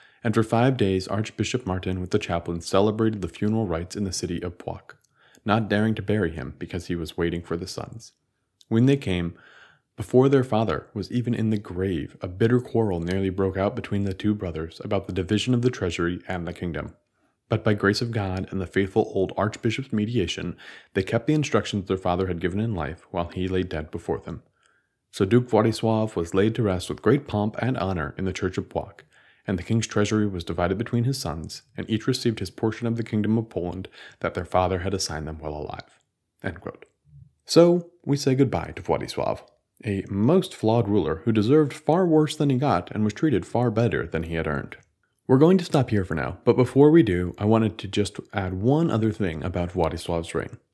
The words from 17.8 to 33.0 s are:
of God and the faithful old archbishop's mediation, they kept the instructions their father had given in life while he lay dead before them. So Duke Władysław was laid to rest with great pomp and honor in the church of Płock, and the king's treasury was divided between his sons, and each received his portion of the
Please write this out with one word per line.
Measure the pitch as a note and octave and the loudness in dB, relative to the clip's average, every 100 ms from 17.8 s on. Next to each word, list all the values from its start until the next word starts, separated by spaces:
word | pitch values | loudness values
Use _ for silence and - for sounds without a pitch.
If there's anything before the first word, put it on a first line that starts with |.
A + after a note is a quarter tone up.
| G2 G#2 | 2 2
of | A#2 | -2
God | A2+ G2 G2 F#2+ | -4 -2 -4 -4
and | F#2+ | -6
the | F2 | -2
faithful | - G2 A2+ - | 0 0 0 0
old | G2 F#2 - | 0 -2 0
archbishop's | G#2 - A#2+ A2 C3 | -2 0 -4 -4 -4
mediation, | A2 G#2 B2 - - E2+ - - - - | -2 0 0 -2 -4 -8 -10 -16 -20 -6
they | - | -4
kept | F#2+ A#2 - | 0 0 2
the | |
instructions | D#3 C#3+ A2 - G#2 F#2 | 0 2 0 0 -4 -2
their | F#2+ | -2
father | F#2 F2 F#2+ | 0 0 0
had | E2+ | -2
given | F2 F#2 | -2 -2
in | A2+ | -4
life | F#2+ D2 - _ | -4 -6 -8 _
while | F2+ F2 | -6 -6
he | - F#2 | -4 -2
lay | F#2 | -2
dead | F#2 D#2+ D2+ | -2 -6 -8
before | E2+ - D#2 | -10 -6 -6
them. | - E2 - _ _ _ _ _ _ | -6 -14 -16 _ _ _ _ _ _
So | - | -2
Duke | F#2+ A#2 B2+ | 4 4 4
Władysław | G#2+ A2+ A2 A2+ A2 A2 | 4 4 2 0 0 0
was | - E2+ | -2 -2
laid | F#2+ G#2+ A2+ | 2 2 2
to | |
rest | G#2+ F#2 - | 0 -2 -4
with | - | -2
great | - C#3+ C#3 | 2 2 2
pomp | G#2 G#2 - | -2 -2 -2
and | A#2 C3 | -2 -2
honor | F#2+ F2+ C#2+ - | -2 -2 -4 -4
in | F#2+ | -4
the | |
church | - F#2+ - | -2 -4 -4
of | - | -4
Płock, | - - - - _ _ _ - | -6 -8 -14 -20 _ _ _ -4
and | F#2+ | -4
the | |
king's | F2+ A2+ A2 | 0 0 0
treasury | A2 G#2 G#2+ G#2 | 0 2 2 0
was | F#2 | -2
divided | E2+ F2 F2+ F#2+ | -6 -2 0 0
between | A#2+ A#2+ | -2 -2
his | A#2+ C#3 | -2 -2
sons, | - D#2 D#2 - _ | -4 -6 -10 -14 _
and | - - | -14 -4
each | G#2+ - | -2 0
received | B2+ A#2+ A2 | 0 0 -2
his | G2 | -6
portion | - A2 G#2 A#2 | -4 -4 -2 -4
of | |
the | A#2 | -4